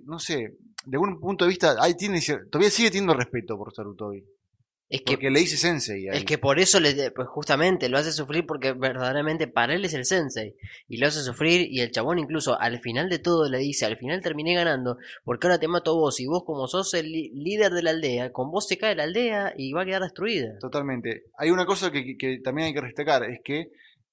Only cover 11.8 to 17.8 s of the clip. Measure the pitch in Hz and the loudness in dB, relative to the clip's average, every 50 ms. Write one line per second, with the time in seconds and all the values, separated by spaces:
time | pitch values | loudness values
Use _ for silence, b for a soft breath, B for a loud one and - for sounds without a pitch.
11.8 | 120 117 - 113 117 151 175 175 147 135 160 156 - 135 117 - 110 117 120 117 | -2 -2 -2 -2 0 0 0 0 -2 -2 -2 0 0 0 0 2 0 0 -2 -4
12.8 | - 117 113 135 170 190 175 151 - 175 170 165 156 139 131 127 139 143 139 - | -6 -4 -2 -2 -2 -2 -2 -2 2 2 4 4 4 2 0 0 -2 -2 -2 -2
13.8 | 123 107 113 - 123 135 170 190 175 170 147 151 156 170 175 175 170 165 143 131 | -2 -2 -2 -4 -4 -4 -4 -4 -4 -4 -4 -2 -2 0 0 2 2 2 0 0
14.8 | 127 123 120 B B B B B _ 123 120 - - 151 143 - 160 160 175 170 | -2 -4 -4 B B B B B _ -6 -2 0 2 2 4 2 2 0 0 0
15.8 | 170 165 165 165 156 139 - - 127 139 165 180 175 165 156 139 131 127 - 185 | 2 2 2 4 4 2 2 0 -2 -2 -2 -2 -2 -4 -4 -4 -4 -2 -2 -2
16.8 | 185 - - 170 156 156 165 160 147 - 117 139 147 180 214 214 208 190 175 175 | -2 -2 -2 -2 -2 -4 -4 -6 -6 -8 -10 -8 -6 -2 2 2 2 4 2 2